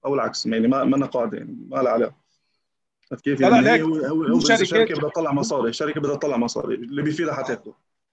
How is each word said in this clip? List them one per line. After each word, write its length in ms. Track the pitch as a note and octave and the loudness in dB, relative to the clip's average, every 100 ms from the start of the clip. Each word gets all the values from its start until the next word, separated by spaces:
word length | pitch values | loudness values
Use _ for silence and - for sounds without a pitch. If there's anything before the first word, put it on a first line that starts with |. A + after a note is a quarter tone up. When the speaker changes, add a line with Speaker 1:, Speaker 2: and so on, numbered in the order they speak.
Speaker 1:
أو 100 | C3+ | -4
العكس، 320 | C#3 A2 - - | -2 -2 -4 -2
يعني 220 | A2+ A2+ | 2 2
ما، 160 | C3+ | 2
ما 120 | C3 C#3 | 2 2
أنا 100 | C3+ | 0
قاعدة، 320 | B2+ A#2 - | -2 -2 -6
يعني 180 | - - - | -12 -14 -8
ما 80 | C3+ | -2
لها 160 | C3+ | 0
علاقة. 220 | A#2 A#2 - _ _ _ _ _ _ _ _ - | 2 0 -4 _ _ _ _ _ _ _ _ -16
عرفت 120 | B2+ | -8
كيف؟ 160 | C#3 C3+ | -4 2
Speaker 2:
لا، 60 | C3 | 6
لا، 100 | - | 6
Speaker 1:
يعني 140 | G#3+ | 6
Speaker 2:
هيك 100 | F3+ | 4
Speaker 1:
هو، 140 | D#3+ | 2
هو، 100 | D#3 | -2
هو 100 | C3+ | -2
Speaker 2:
مو 240 | D#3+ D#3 A#3+ | -2 2 2
Speaker 1:
إذا 20 | |
Speaker 2:
شركات. 200 | D3 A3+ | 4 2
Speaker 1:
الشركة 340 | F#3 A3 A3 | 4 2 2
بدها 160 | D3+ D3 | 0 -4
تطلع 220 | E3+ D#3+ | -2 -2
مصاري، 360 | C#3+ A#2+ C#3+ A#2 | 0 0 0 -2
الشركة 320 | A#2 D3+ D3+ | -2 -4 -4
بدها 160 | C#3+ C#3+ | -4 -2
تطلع 200 | D3+ A#2+ | -2 0
مصاري، 380 | A#2 - - | -2 -4 -6
اللي 280 | - A#2+ C#3+ | -6 -6 -4
بيفيدها 320 | D3 D3+ D#3+ | -2 -2 -4
حتاخده. 400 | C3+ C3 A#2 G#2+ - _ _ _ | -4 -6 -8 -10 -20 _ _ _